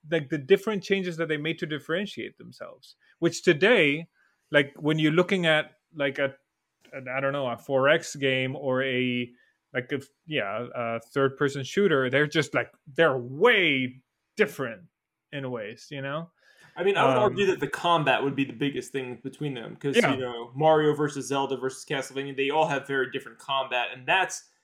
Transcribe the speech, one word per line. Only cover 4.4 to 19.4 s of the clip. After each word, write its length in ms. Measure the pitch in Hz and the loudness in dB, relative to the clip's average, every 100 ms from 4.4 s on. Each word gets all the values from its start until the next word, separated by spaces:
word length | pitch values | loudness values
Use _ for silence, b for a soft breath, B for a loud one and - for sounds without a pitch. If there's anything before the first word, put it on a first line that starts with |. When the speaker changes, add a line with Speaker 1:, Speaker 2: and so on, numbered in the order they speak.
| _ | _
Speaker 1:
like, 220 | 147 143 - | 2 2 -2
when 200 | 151 156 | -2 2
you're 120 | 156 | 4
looking 340 | 160 175 190 165 | 4 2 2 2
at, 240 | 156 151 _ _ | 2 0 _ _
like, 260 | 160 139 143 | -4 -4 -2
a, 160 | 139 - _ _ _ _ _ | -4 -4 _ _ _ _ _
a, 180 | 139 127 | -16 -8
I 80 | 131 | -2
don't 140 | 139 | -2
know, 140 | 143 135 | -2 -4
a 100 | 117 | -4
four 320 | - 135 135 | 0 2 4
X 260 | 165 165 147 | 4 0 -2
game 400 | 135 131 131 139 | 0 0 -2 -4
or 260 | 139 127 | -2 0
a, 460 | 135 127 127 123 123 b b b _ | 0 0 0 -2 -6 b b b _
like, 180 | 127 127 | -8 -4
a, 80 | 143 - _ - | -8 -8 _ -6
yeah, 400 | 147 101 110 123 127 | -4 -2 -6 -8 -6
a 240 | 117 117 | -6 -6
third-person 640 | - 139 135 135 143 139 | -4 0 0 2 -2 -2
shooter, 460 | 131 - 202 143 127 | -4 2 4 4 4
they're 160 | 135 151 | 2 2
just, 260 | 165 143 131 | 2 0 -2
like, 160 | 117 _ - 131 | -4 _ -10 2
they're 220 | 160 131 | 4 2
way 840 | 120 139 226 220 165 135 127 131 _ _ _ - | -4 2 4 6 4 2 -2 -6 _ _ _ -2
different 480 | 208 - 127 104 - _ _ _ _ | -2 0 -8 -8 -20 _ _ _ _
in 200 | 143 131 | -10 -8
ways, 360 | 120 104 117 - | -8 -10 -12 -14
you 100 | 143 | -10
know? 280 | 139 151 170 _ b b b - | -8 -8 -10 _ b b b -2
Speaker 2:
I 80 | |
mean, 140 | 185 196 | 0 4
I 80 | 135 | 4
would 120 | 127 | 4
Speaker 1:
Um, 60 | |
Speaker 2:
argue 220 | 123 165 190 | 2 2 0
that 120 | 180 | 0
the 80 | 139 | -4
combat 560 | - 175 165 139 120 | -2 2 2 4 2
would 120 | 139 127 | 0 -2
be 100 | 131 | -4
the 80 | |
biggest 380 | 113 143 131 123 | -2 -4 -4 -8
thing 280 | 135 127 117 | -8 -8 -10
between 300 | 135 - | -12 -8